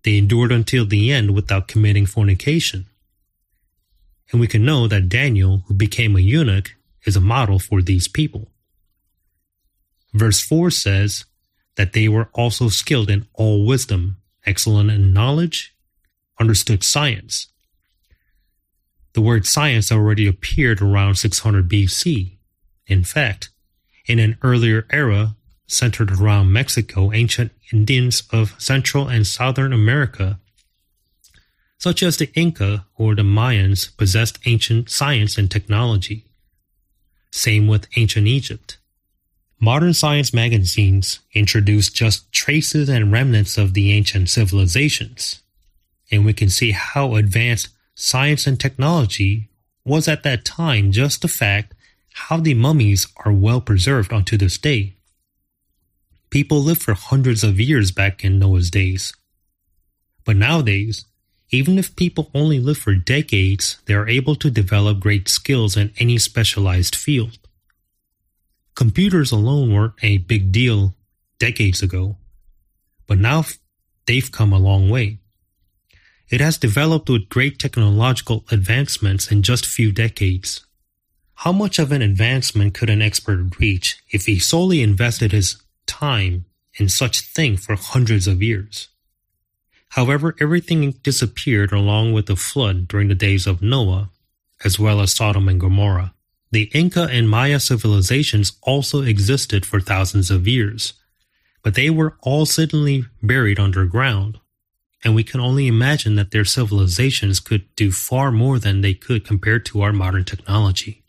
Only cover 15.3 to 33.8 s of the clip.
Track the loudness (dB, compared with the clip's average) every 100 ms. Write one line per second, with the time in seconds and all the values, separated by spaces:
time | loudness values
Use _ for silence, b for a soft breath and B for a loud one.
15.3 | 0 -2 -4 -12 _ _ _ _ _ _
16.3 | _ 0 2 0 -2 0 0 -2 -4 -8
17.3 | -10 -10 _ _ _ _ _ _ _ _
18.3 | _ _ _ _ _ _ _ _ 0 2
19.3 | 2 0 0 0 0 2 2 2 2 0
20.3 | -2 -2 0 2 2 2 2 2 0 -2
21.3 | -2 0 2 2 0 0 -2 -2 -2 -4
22.3 | -12 _ _ _ _ -2 0 0 -2 -2
23.3 | -4 -14 _ _ _ _ b -2 2 2
24.3 | 0 0 2 2 0 -2 -2 0 0 -2
25.3 | -6 _ _ _ -2 -2 0 -2 2 2
26.3 | 4 4 2 0 -4 -4 -2 0 0 0
27.3 | -2 -4 _ -4 0 2 2 2 -2 -2
28.3 | -2 -2 -4 -2 -2 0 -2 0 0 0
29.3 | -2 -2 -2 0 2 2 2 -2 -2 -6
30.3 | -6 _ _ _ _ _ _ _ _ _
31.3 | b b b b b -4 0 0 0 -4
32.3 | 0 -2 0 -2 -2 -8 -2 0 2 2
33.3 | 2 2 2 2 0